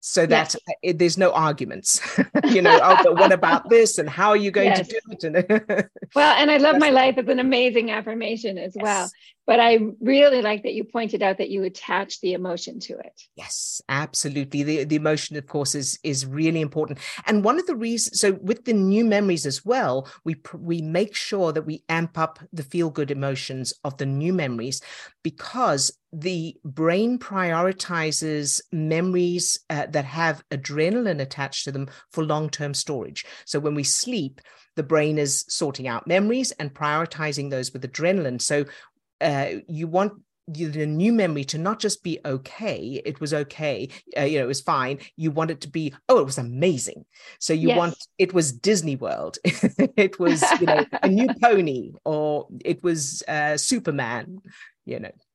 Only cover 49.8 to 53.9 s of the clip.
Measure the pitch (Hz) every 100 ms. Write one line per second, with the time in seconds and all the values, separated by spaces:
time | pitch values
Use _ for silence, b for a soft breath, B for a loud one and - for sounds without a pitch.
49.8 | 262 - 196 - 175 151 349 330 175 -
50.8 | - - - 196 254 - 240 208 165 131
51.8 | 104 - - 151 151 147 - - - 170
52.8 | 180 165 139 - - 151 147 151 - 247
53.8 | -